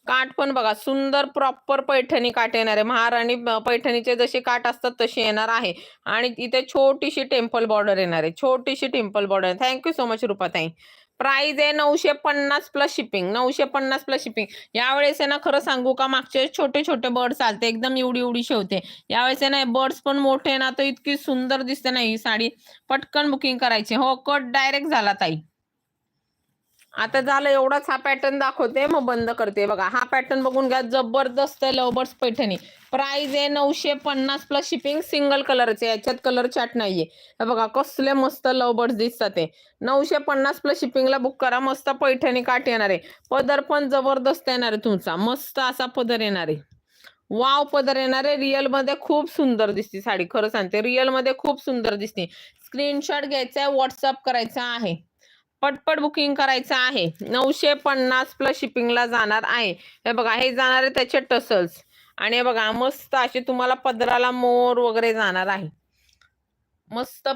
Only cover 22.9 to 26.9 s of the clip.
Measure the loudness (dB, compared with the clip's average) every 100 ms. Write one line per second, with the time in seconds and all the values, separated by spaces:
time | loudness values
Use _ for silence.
22.9 | -4 0 0 0 0 -2 0 0 0 0
23.9 | 0 2 0 0 -2 0 0 2 0 0
24.9 | 2 2 0 -2 -2 -8 _ _ _ _
25.9 | _ _ _ _ _ _ _ _ _ _